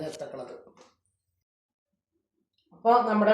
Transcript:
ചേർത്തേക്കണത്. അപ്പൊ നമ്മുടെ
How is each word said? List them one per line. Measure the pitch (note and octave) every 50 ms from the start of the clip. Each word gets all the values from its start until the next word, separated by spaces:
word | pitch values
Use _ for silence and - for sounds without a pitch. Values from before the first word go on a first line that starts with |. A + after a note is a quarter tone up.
| D#3
ചേർത്തേക്കണത്. | D#3 - - C#3+ C#3 C#3 C3 B2+ - - - - - _ _ - _ _ _ _ _ _ _ _ _ _ _ _ _ _ _ _ _ _ _ _ _ _ _ _ _ _ _ _ _ _ _ _ _ _ _ _ _ _
അപ്പൊ | - - A3+ A#3+ A#3+ A#3 A3+
നമ്മുടെ | G#3+ G#3 G#3 G#3